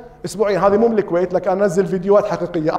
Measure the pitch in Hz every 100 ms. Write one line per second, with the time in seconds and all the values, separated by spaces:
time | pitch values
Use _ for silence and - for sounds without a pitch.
0 | - - - 185 208 185 196 208 233 220
1 | 185 170 180 185 196 190 202 175 180 185
2 | 190 202 202 170 170 170 156